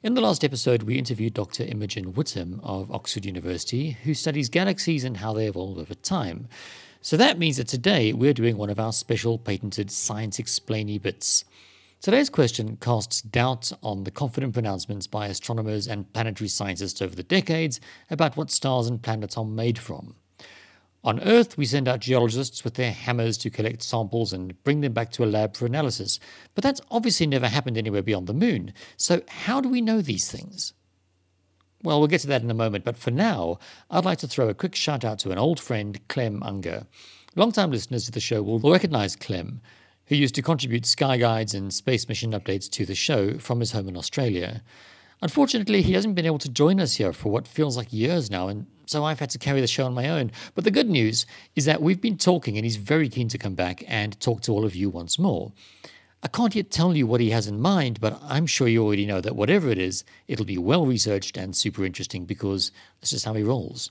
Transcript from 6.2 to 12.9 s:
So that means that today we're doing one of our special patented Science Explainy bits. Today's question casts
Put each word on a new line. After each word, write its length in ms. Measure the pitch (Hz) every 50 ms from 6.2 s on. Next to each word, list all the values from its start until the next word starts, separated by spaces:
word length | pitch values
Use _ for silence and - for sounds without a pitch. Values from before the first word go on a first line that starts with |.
| 117 90 85 - 120 - - - - - - - - - - _
So 160 | - - 156
that 220 | 160 240 294 285 170
means 180 | 170 160 131
that 100 | 131 120
today 460 | - - 127 120 190 202 151 113 107 -
we're 220 | - 123 143 139
doing 200 | 123 113 120 113
one 140 | 101 104 101
of 100 | 101 107
our 140 | 110 113 107
special 460 | - - - 117 98 110 117 117 113
patented 500 | 117 110 101 92 - 101 - - 104 98
Science 500 | - - - - 110 107 110 107 98 -
Explainy 600 | 113 - - - - - 110 110 107 104 104 101
bits. 420 | 95 101 - _ - - - - - _ _ - - - - _ _ _ _ _
Today's 280 | - 190 214 269 294 277
question 480 | - - 139 117 - - 110 110 113
casts 420 | - - 120